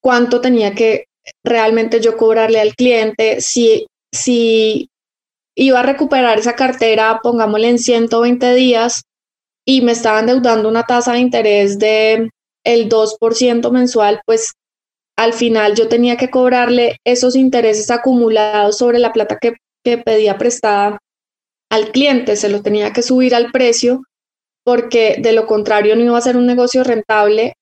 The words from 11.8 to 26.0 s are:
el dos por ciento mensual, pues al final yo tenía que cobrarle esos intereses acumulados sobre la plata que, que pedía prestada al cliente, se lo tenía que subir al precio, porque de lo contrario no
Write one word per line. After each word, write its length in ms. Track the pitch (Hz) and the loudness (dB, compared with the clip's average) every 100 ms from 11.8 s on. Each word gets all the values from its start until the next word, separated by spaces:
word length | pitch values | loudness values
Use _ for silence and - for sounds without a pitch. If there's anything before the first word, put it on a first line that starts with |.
| 214 220 220 220 226 _ _ _ | 0 2 2 0 -4 _ _ _
el 280 | - 233 220 | -2 0 0
dos 260 | 226 214 214 | 0 0 -2
por 160 | 226 | -2
ciento 380 | 226 247 233 240 | 0 0 0 0
mensual, 480 | 254 247 233 208 220 - | 0 0 0 0 -2 -2
pues 260 | 226 - - _ _ _ _ _ - | -2 -2 -12 _ _ _ _ _ -2
al 160 | 226 | -2
final 420 | 233 233 220 208 | 0 0 2 0
yo 140 | 208 226 | 0 0
tenía 300 | 233 240 240 | 2 0 -2
que 100 | 254 | -2
cobrarle 680 | 254 247 247 240 247 240 - - | 0 2 2 0 0 0 -2 -2
esos 300 | 247 254 262 | 0 0 2
intereses 540 | 262 254 226 214 214 | 2 2 0 -2 -2
acumulados 840 | 240 262 247 233 220 214 208 208 208 | -2 0 0 2 0 0 0 0 0
sobre 220 | 240 240 | 0 2
la 160 | 233 | 0
plata 240 | 226 214 208 | -2 -4 -2
que, 140 | 233 233 _ _ | -4 -6 _ _
que 140 | 247 240 | -4 -2
pedía 400 | 233 220 214 196 | 0 0 0 0
prestada 640 | 240 240 220 202 202 208 _ _ _ _ _ _ _ | -4 -2 -2 0 -2 -4 _ _ _ _ _ _ _
al 200 | 220 220 | -2 -2
cliente, 460 | 254 285 254 254 208 | 0 0 0 -2 -2
se 140 | 208 | -2
lo 100 | 202 | -4
tenía 320 | 208 208 208 | -2 -2 -2
que 80 | 226 | -4
subir 340 | 233 254 254 | 0 0 2
al 160 | 240 240 | 0 0
precio, 520 | 254 247 233 240 262 - _ _ _ _ _ | 0 0 0 0 -2 -8 _ _ _ _ _
porque 520 | - 240 240 233 220 - | -2 -2 0 0 0 0
de 120 | 226 | 0
lo 140 | 226 220 | 0 0
contrario 480 | 214 208 208 208 | -4 0 0 2
no 80 | 220 | 2